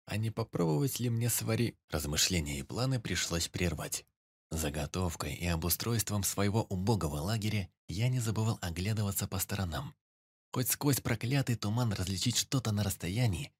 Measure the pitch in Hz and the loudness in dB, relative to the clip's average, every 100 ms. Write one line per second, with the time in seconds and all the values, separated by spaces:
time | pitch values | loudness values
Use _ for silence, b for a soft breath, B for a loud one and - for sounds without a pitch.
0 | - 107 110 110 113 - 170 147 139 - | -6 -2 -2 -2 -4 0 2 2 0 0
1 | 120 117 120 - 113 110 117 - _ 78 | 0 2 2 0 0 2 0 -2 _ -2
2 | 73 76 - 90 73 71 67 69 131 127 | 0 2 4 2 0 -4 -4 -2 0 0
3 | - 90 - 85 - - 87 78 - - | 0 -2 0 -2 -2 0 0 0 -6 -8
4 | - _ _ _ _ 80 78 76 73 90 | -10 _ _ _ _ -2 -2 -2 -4 -2
5 | 92 - 73 69 87 82 85 - 113 117 | -2 -2 -6 -2 0 2 2 0 0 0
6 | - 104 95 - 101 110 - 92 98 107 | 0 0 0 2 2 2 0 0 2 2
7 | 82 73 87 113 104 104 90 _ - 110 | 2 -2 -2 0 0 -2 -4 _ -8 0
8 | 123 127 113 110 110 - 90 85 95 107 | 0 2 0 0 0 0 -4 -2 0 0
9 | 101 95 98 92 - 98 92 - - - | 0 -2 -2 -4 -2 -2 -2 -4 -8 -14
10 | _ _ _ _ _ 127 123 - 143 127 | _ _ _ _ _ -2 0 2 2 2
11 | - 117 117 139 127 113 104 113 120 92 | 0 -2 2 0 2 0 0 2 2 0
12 | 90 95 127 - - 135 113 104 104 - | 0 0 0 0 0 0 0 0 0 0
13 | 85 104 123 80 71 _ | -2 2 2 0 -6 _